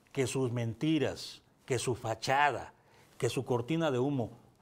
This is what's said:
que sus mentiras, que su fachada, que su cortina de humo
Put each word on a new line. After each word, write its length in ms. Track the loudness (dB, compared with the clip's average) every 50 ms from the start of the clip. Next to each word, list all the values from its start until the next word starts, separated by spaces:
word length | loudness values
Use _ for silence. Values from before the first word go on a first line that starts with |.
| _ _
que 160 | -2 -2 -2
sus 240 | 0 0 0 0 0
mentiras, 880 | 0 -2 -2 -4 -4 -2 0 0 2 2 2 0 -2 -6 -10 -14 -14 -16 _ _ _ _ -4
que 140 | -2 -2 0
su 160 | 0 -2 -4
fachada, 760 | -4 -2 -6 -6 -4 0 2 4 6 6 4 4 0 -6 -10 -16 _ _ _ -20 -20 -20 _ -8
que 120 | -2 -2 0
su 140 | 0 -2 -2
cortina 460 | 0 0 0 0 0 0 0 2 2
de 80 | 2
humo 400 | 2 2 2 2 0 -2 -2 -6 -14 -20 -20 _ _